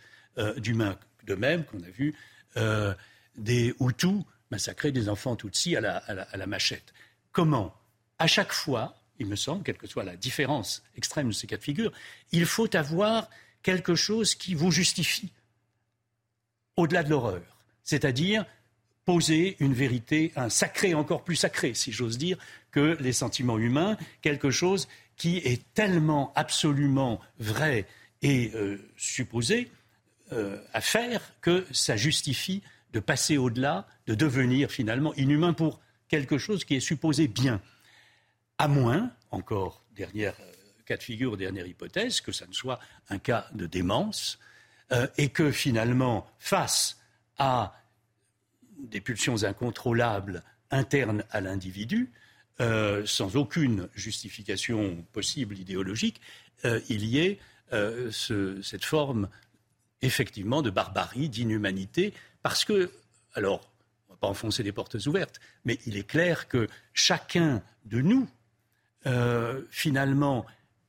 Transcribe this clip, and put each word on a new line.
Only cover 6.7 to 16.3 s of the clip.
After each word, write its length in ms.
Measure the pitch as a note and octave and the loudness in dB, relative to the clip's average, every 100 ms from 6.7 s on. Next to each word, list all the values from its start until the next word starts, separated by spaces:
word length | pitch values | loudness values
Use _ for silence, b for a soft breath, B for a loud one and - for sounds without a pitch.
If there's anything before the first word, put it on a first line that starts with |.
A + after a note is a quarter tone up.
| A2 - b b b _ | -4 -10 b b b _
Comment ? 440 | - E3 C#3 F2+ - _ _ _ - | 2 2 2 0 -8 _ _ _ 0
À 80 | D#3+ | 2
chaque 260 | - F#3 | 2 0
fois, 420 | - - B2 A#2 - _ - | -2 -2 -2 -2 -10 _ -8
il 80 | G#2 | -6
me 100 | G2+ | -4
semble, 280 | - F3+ | -4 -4
quelle 140 | D#3 A2 | -6 -8
que 100 | G#2 | -8
soit 160 | - | -8
la 120 | G2 F2+ | -8 -8
différence 680 | B2+ B2+ C3+ D3 G#2+ - - - | -6 -2 0 -2 -4 -8 -12 -10
extrême 340 | - - C3 | -6 -2 -2
de 40 | |
ces 140 | G2+ - | -2 -6
cas 100 | G#2 | -6
de 60 | |
figure, 280 | - D3 A3+ B B B _ | -4 -2 -4 B B B _
il 140 | E3+ E3+ | 2 2
faut 280 | - A3+ F3+ | 2 2 2
avoir 540 | D3 E3 G#3 A3+ G#3+ B B B | 0 0 2 0 -2 B B B
quelque 320 | - F#3 F3+ E3 | 0 0 2 0
chose 400 | - A3 G3+ - | 2 0 0 -2
qui 180 | - | -4
vous 160 | E3 F3+ | 0 2
justifie, 600 | D#3+ F#3 - D#3 - G3 - _ _ _ _ _ _ _ _ _ | 4 2 0 -2 -2 -6 -14 _ _ _ _ _ _ _ _ _